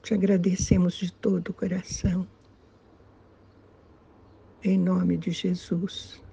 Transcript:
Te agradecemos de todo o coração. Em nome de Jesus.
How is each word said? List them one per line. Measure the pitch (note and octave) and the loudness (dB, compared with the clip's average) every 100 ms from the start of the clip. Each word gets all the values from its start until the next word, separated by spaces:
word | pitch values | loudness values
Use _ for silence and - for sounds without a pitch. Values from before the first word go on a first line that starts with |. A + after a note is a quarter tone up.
Te | - | -2
agradecemos | G#3 G3 G3 F#3 F#3 - F#3 F3 - | 0 4 4 2 0 4 4 4 0
de | F3 | -8
todo | - G#3 F#3 F3 | -4 -2 -2 -2
o | |
coração. | - F#3+ F#3 - - - F3+ F#3 - _ - - - _ - - - - - - - - - - - - - - - - - | -6 -4 -4 -6 -2 0 0 -4 -12 _ -20 -20 -20 _ -20 -20 -20 -20 -20 -20 -20 -20 -20 -20 -20 -20 -20 -20 -20 -20 -6
Em | G3 F#3+ | 0 2
nome | F3+ F#3 F3+ E3+ | 2 2 2 0
de | E3 | -2
Jesus. | E3+ F#3 F3+ - E3+ F#3+ - - - - | -4 -2 -4 -2 -4 -4 -8 -16 -20 -20